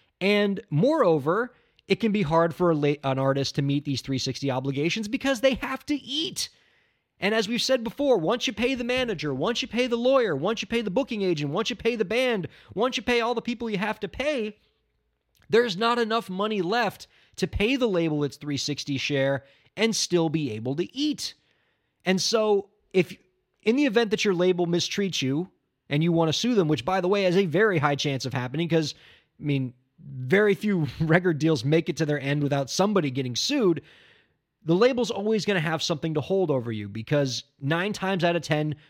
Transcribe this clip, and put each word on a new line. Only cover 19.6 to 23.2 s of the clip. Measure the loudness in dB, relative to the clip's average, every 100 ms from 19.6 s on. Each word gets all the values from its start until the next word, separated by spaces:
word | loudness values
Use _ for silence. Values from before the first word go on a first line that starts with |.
| _ -2
and | 0 0
still | 0 2 2
be | 0 -2
able | -4 -6 -4
to | -6
eat. | -4 -4 -4 -8 -12 _ _ _ _ _ _
And | -2 0
so | 2 0 2 2 0 _ _
if, | 0 0 -4